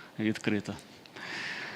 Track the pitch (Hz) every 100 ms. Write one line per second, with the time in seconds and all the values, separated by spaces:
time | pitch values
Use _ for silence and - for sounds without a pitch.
0 | - - 110 107 - 104 98 98 - -
1 | - - - - - - -